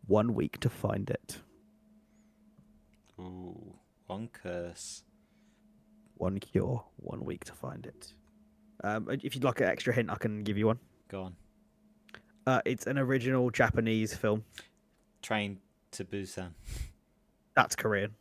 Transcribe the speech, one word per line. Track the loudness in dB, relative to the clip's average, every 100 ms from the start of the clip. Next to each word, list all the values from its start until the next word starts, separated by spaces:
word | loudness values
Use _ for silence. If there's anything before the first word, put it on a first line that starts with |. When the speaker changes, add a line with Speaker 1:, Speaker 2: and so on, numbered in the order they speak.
| 6
Speaker 1:
one | 4 6 2
week | 0 0
to | -2
find | 0 -2 -2 -2
it. | -6 -6 -14 -14 -20 _ _ _ -20 _ _ _ _ -20 -20 -20 -20 _ _ _ -16
Speaker 2:
Ooh, | -12 -12 -12 -14 -16 -20 _ _ _
one | -8 -8
curse. | -10 -6 -6 -6 -10 -14 -14 _ _ _ _ _ _ _ _ _ -20 -20 -2
Speaker 1:
One | -2 -2
cure, | 0 2 2 -2 -4 -16
one | -10 -8 -8
week | -8 -12
to |
find | -12 -12 -10 -14
it. | -16 -20 -20 _ _ _ _ _ _ -4
Um, | -2 -2
if | -4 -4
you'd | 0 0
like | 4
an | 2
extra | 2 2
hint, | 2 0
I | -2
can | -2 -2
give | -2 4
you | 4
one. | 4 -2 _ _
Speaker 2:
Go | -10
on. | -8 -12 -20 _ _ _ _ _ -20 -20 _ _ 2
Speaker 1:
Uh, | 4 2
it's | -2 0
an | 0
original | 2 2 4 4 4
Japanese | 6 4 6 4 4 2
film. | 2 2 2 -2 -18 -20 _ _ _ _ _
Speaker 2:
Train | -2 -2 -2 -6 _ _ _
to | -12
Busan. | -6 -6 -6 -8 -10 -12 -12 -10 -10 -12 _ _ _ _ _ 4
Speaker 1:
That's | 4 2
Korean. | 0 2 0 -6